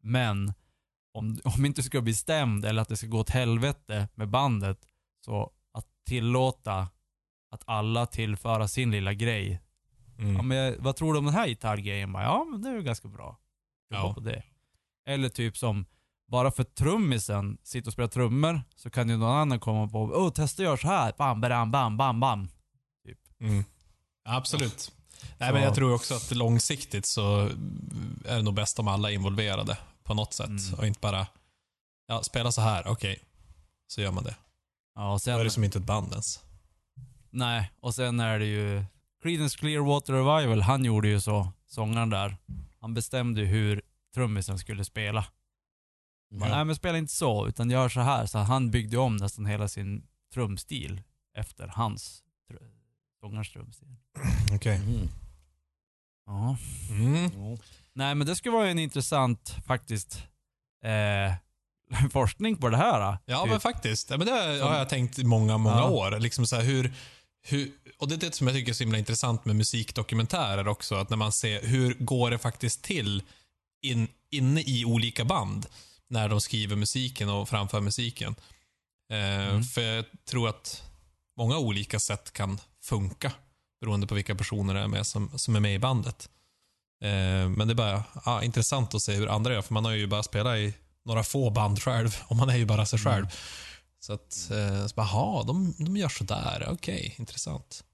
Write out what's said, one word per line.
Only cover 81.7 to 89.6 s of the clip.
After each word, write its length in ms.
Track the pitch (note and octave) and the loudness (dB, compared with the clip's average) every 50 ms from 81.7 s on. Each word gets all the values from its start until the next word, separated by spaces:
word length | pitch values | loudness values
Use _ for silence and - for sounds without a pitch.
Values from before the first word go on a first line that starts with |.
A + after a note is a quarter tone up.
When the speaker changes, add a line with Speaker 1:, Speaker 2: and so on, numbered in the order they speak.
| G2+ G2+ G2+ - - G#2+ | 0 -2 -2 -4 -2 -2
Speaker 2:
sätt 320 | - - G#2 G2 - - - | -2 -2 -2 -4 -6 -12 -6
kan 280 | - G2+ F#2+ F#2+ G2+ - _ _ _ - | -4 -2 -2 -2 -4 -8 _ _ _ -6
funka 500 | - - G#2+ G2 F#2 - - - C#3 - - - _ _ _ _ _ _ _ | -4 -2 0 0 -2 -4 -4 -6 -6 -6 -6 -16 _ _ _ _ _ _ _
beroende 260 | - A2+ G#2 G2+ G2+ | -4 -2 0 0 0
på 80 | G2+ G#2+ | 0 0
vilka 200 | G2+ G2 - G#2 | -2 -2 -2 -2
personer 400 | G2 G2+ - - G#2 G2+ G2 F#2+ | -4 -2 -4 -2 0 0 0 0
det 60 | G2 | 0
är 80 | G2+ G#2 | 0 0
med 180 | G#2 G2+ G2+ | -2 -2 -2
som, 320 | - - A2 G#2 F#2+ - - | -2 -2 -4 -4 -4 -4 -6
som 180 | - - A2+ | 0 2 4
är 40 | G#2+ | 4
med 140 | G#2 G#2 G2 | 4 4 2
i 40 | F#2+ | 2
bandet. 520 | G#2+ B2+ C3 A#2+ G2 - - _ - - _ _ _ _ _ _ _ _ _ _ _ _ _ _ - | 2 2 2 0 0 -2 -6 _ -12 -20 _ _ _ _ _ _ _ _ _ _ _ _ _ _ -2
Eh, 460 | G#2 G2+ G2 F#2+ F#2+ F#2+ F#2+ F#2 F#2 | 0 2 2 2 4 4 4 4 2
men 200 | F#2 G2 G#2+ A2 | 2 2 2 2
det 40 | A2+ | 2
är 20 | |
bara, 300 | A2+ A2+ G#2 G2 G2+ G#2+ - - - - | 2 2 2 0 -2 -2 -4 -10 -6 -2
ja, 180 | - A#2+ A2 A#2 | -2 -2 0 0
intressant 520 | A#2+ A2+ - A2 - - C3+ A#2+ G#2 - | -2 0 0 0 2 2 0 0 0 -2
att 80 | G#2+ - | -4 -2
se 120 | - G#2 | 0 0
hur 140 | G2+ G#2+ G2+ | 0 0 2
andra 240 | G#2 G#2+ G#2+ B2 B2+ | 0 0 2 0 0
gör, 100 | G#2+ | 0